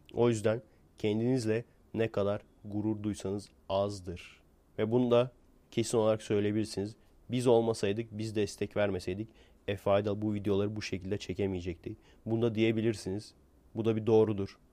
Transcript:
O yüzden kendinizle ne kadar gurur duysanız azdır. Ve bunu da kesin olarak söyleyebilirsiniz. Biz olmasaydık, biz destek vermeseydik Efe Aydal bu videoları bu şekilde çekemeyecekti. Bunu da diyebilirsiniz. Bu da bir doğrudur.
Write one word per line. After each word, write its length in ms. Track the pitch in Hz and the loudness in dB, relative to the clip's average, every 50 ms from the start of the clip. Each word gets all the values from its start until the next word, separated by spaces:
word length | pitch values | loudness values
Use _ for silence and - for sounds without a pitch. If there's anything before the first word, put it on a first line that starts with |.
| - - - | -20 -8 -2
O 160 | - 117 120 | 2 2 2
yüzden 320 | 117 107 101 110 107 120 - - _ _ _ _ _ - | 2 2 2 0 0 0 -4 -10 _ _ _ _ _ -4
kendinizle 680 | - 107 104 110 117 123 131 131 110 110 107 113 120 _ _ _ _ _ - | -2 0 0 0 0 0 0 0 0 0 -2 -2 -4 _ _ _ _ _ -4
ne 140 | 107 113 110 | -2 -2 -2
kadar 340 | - 104 98 101 104 107 - - _ _ - | 0 0 0 0 -2 -4 -6 -12 _ _ -14
gurur 380 | 104 101 104 104 110 110 104 104 | -8 -6 -4 -2 -2 -2 -2 -4
duysanız 460 | 107 98 - - 95 98 101 95 - _ _ _ - | -6 -4 -4 -4 -6 -6 -6 -8 -10 _ _ _ -4
azdır. 720 | 95 98 98 101 101 98 90 92 87 85 - - - - _ _ _ _ _ _ _ - | -2 0 0 -2 -4 -8 -10 -10 -12 -12 -12 -18 -20 -20 _ _ _ _ _ _ _ -2
Ve 120 | 110 107 | -2 2
bunu 200 | 117 127 127 120 | 2 2 2 4
da 200 | 120 120 123 127 - _ _ - _ _ _ - | 4 4 4 2 -2 _ _ -20 _ _ _ -8
kesin 260 | - - 113 - - 117 | -4 -2 -2 0 2 2
olarak 240 | 107 110 110 110 | 4 4 2 2
söyleyebilirsiniz. 760 | - - 110 104 104 104 107 110 107 101 - - 98 104 113 - _ _ _ _ _ - | 0 0 0 2 2 2 0 0 -2 -2 -2 -4 -6 -6 -6 -12 _ _ _ _ _ -6
Biz 160 | 117 127 120 127 | -4 0 4 6
olmasaydık, 600 | 120 113 113 113 113 - - 98 101 113 117 113 | 6 6 6 2 0 0 0 -2 -2 -2 -4 -8
biz 240 | 107 107 110 110 104 | -8 -8 -8 -4 -2
destek 420 | 107 104 98 - - 104 101 - 107 | -2 -2 -2 -2 -4 -6 -4 -2 0
vermeseydik 500 | 104 101 95 90 - - 92 98 113 - - - - - _ _ _ - | 0 0 0 -2 -4 -4 -6 -6 -6 -10 -14 -20 -20 -20 _ _ _ -6
Efe 220 | 101 92 - 104 | -6 -2 2 2
Aydal 320 | 98 101 104 104 101 107 | 2 4 2 0 -2 -2
bu 120 | 107 107 104 | -2 -2 -2
videoları 420 | 104 98 104 101 98 101 107 110 | -2 0 0 2 2 2 0 -2
bu 60 | 107 | -6
şekilde 360 | 104 - - 92 92 95 104 101 | -8 -6 -6 -6 -6 -4 -6 -6
çekemeyecekti. 800 | - - 90 101 101 98 95 90 87 92 85 - - - 107 - _ - - - - | -6 -6 -4 -2 -2 -2 -2 -4 -6 -6 -8 -8 -10 -12 -12 -14 _ -20 -20 -14 -8
Bunu 160 | 110 113 113 | -4 -2 0
da 140 | 117 117 107 | 0 0 2
diyebilirsiniz. 800 | 107 113 113 113 110 110 117 107 98 - 95 95 104 110 - - _ _ _ _ - _ - - | 2 2 2 4 2 2 0 0 -2 -4 -6 -6 -6 -8 -10 -18 _ _ _ _ -20 _ -12 -6
Bu 100 | 120 110 | -2 0
da 100 | 113 113 | 0 0
bir 120 | 110 107 117 | 0 2 4
doğrudur. 500 | 110 110 110 107 107 98 98 - - - _ _ | 6 6 6 6 2 0 -4 -6 -8 -14 _ _